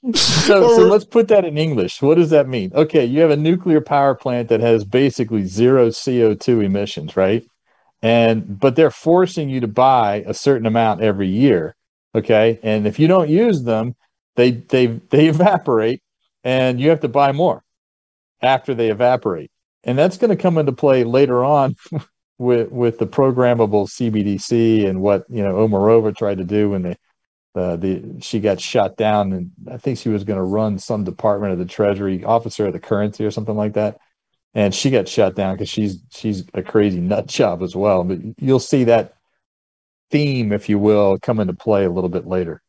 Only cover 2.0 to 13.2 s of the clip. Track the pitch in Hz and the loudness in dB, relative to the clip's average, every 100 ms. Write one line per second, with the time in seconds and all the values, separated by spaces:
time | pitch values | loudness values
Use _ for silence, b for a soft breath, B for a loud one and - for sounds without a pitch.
2 | 135 165 165 156 131 127 92 135 151 165 | 2 4 4 4 2 -2 -2 0 2 2
3 | 123 139 165 147 156 180 180 156 151 147 | 2 2 2 2 0 0 2 0 2 0
4 | 139 127 139 123 113 113 117 113 101 123 | 0 0 -4 -4 0 0 2 2 2 0
5 | 139 - 113 113 95 95 120 135 117 117 | 0 0 -4 -2 -4 0 2 4 2 0
6 | - 123 113 104 - 120 101 98 101 - | -4 2 2 0 0 0 0 -2 -4 -8
7 | - - 95 113 - _ _ _ _ _ | -8 -2 0 0 -4 _ _ _ _ _
8 | 113 117 117 110 - 101 139 123 156 - | 0 2 2 0 -4 -2 0 2 0 0
9 | - 170 180 180 147 131 120 110 131 131 | 0 2 2 -2 -6 -4 -4 0 2 4
10 | 107 104 95 107 - 135 113 113 113 98 | 2 -2 -6 -4 0 0 0 0 0 0
11 | 110 98 95 98 135 95 78 - _ _ | -2 0 -2 2 2 2 -2 -12 _ _
12 | _ 113 104 110 113 113 110 107 104 104 | _ -6 0 2 2 0 -2 -2 -2 0
13 | 156 185 | 2 2